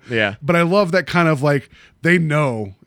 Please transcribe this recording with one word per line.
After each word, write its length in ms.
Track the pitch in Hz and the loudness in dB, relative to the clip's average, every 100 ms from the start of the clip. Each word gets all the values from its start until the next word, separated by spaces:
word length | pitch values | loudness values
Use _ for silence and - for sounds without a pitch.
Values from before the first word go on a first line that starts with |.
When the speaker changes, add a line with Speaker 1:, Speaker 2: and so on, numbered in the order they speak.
| - | -4
Speaker 1:
Yeah. 260 | 120 104 104 | -2 -2 -2
Speaker 2:
But 140 | 139 170 | -2 0
I 80 | |
love 280 | 170 196 196 | 2 2 2
that 120 | 180 165 | 0 -2
kind 220 | 180 165 | 0 2
of, 160 | 151 | 2
like, 260 | 147 143 - - - _ | 0 -2 -4 -20 -20 _
they 160 | 160 175 | 0 0
know. 560 | 160 147 143 117 101 95 | 2 0 -2 -4 -8 -12